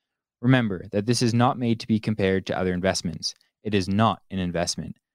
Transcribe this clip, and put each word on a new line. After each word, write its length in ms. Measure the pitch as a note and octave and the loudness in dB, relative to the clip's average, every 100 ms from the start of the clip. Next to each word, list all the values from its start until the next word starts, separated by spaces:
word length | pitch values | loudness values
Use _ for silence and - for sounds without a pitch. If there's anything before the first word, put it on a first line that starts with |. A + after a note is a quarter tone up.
| _ _ _ _ | _ _ _ _
Remember 460 | B2 C3 A2+ F2+ G2+ | 2 4 2 -4 -4
that 160 | G2+ G#2 | -2 0
this 160 | A#2+ | 2
is 100 | A#2+ | 2
not 240 | A#2 B2 C3+ | 4 2 2
made 220 | A#2+ A2+ | -2 -2
to 80 | - | 0
be 120 | A2 | 0
compared 460 | A#2 G#2+ F#2+ F#2+ - | 0 0 2 0 -2
to 120 | - | -2
other 140 | F#2 | -2
investments. 600 | F2+ F#2+ F#2 F2 - - - _ _ | 0 0 0 -4 -6 -8 -10 _ _
It 100 | G#2+ | -2
is 160 | G2+ F#2 | -2 0
not 320 | G2 A2+ F#2 _ | 2 2 0 _
an 80 | F#2+ | -6
investment, 600 | F2+ E2+ F2 - - - _ | -4 -2 -2 -4 -10 -14 _